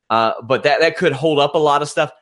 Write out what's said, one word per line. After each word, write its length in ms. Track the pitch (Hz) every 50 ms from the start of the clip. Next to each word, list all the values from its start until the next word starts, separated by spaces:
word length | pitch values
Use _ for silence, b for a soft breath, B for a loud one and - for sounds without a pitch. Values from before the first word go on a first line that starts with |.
| b -
Uh, 320 | 110 113 113 110 - -
but 200 | 117 113 131 117
that, 180 | - 147 143 -
that 160 | 160 165 160
could 160 | - 185 160
hold 260 | 135 127 151 160 151 143
up 160 | 143 147 -
a 40 | 165
lot 240 | 151 147 143 147
of 60 | 147 143
stuff. 240 | - 165 151 147 - _